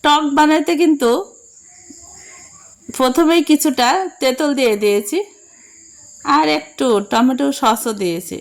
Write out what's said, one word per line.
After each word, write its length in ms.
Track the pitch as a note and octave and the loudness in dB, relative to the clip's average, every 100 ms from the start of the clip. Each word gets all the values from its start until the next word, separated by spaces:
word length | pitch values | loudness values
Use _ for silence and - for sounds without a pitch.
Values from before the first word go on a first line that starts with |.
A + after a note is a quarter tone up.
টক 180 | D4+ D4 D4 C#4 | 2 2 2 2
বানাইতে 340 | D4+ D#4 D4+ D#4 | 2 2 0 0
কিন্তু 280 | E4 D4 A#3+ C4 G4+ - _ - - - F4 - - - - - - - - _ - - | 2 2 0 0 -4 -18 _ -20 -20 -20 -20 -20 -20 -20 -20 -20 -20 -20 -20 _ -18 -2
প্রথমেই 460 | B3+ C4 D#4+ E4+ D4+ | 0 2 2 2 2
কিছুটা 380 | D4+ D#4 C4 B3 F4 F#4 - | 2 2 2 0 0 -4 -2
তেঁতুল 300 | C4 B3+ D4 C4+ | -4 -2 -2 0
দিয়ে 160 | B3 G#3 | 0 2
দিয়েছি, 360 | G#3 G3+ G#3 E4+ G4+ _ _ _ - - - - - - - - | 0 0 -2 -6 -6 _ _ _ -20 -20 -20 -20 -20 -14 -2 0
আর 100 | D3+ D3+ | 0 -2
একটু 280 | - - C4 G#3 G3+ | -6 -4 0 0 0
টমেটো 360 | A3+ B3+ B3+ C#4+ C#4 | 0 0 0 -4 -2
সসও 320 | A#3 A3 A#3+ G#3 | -2 -2 -4 -4
দিয়েছি। 340 | F#3 E3+ - F#3 | -6 -6 -10 -16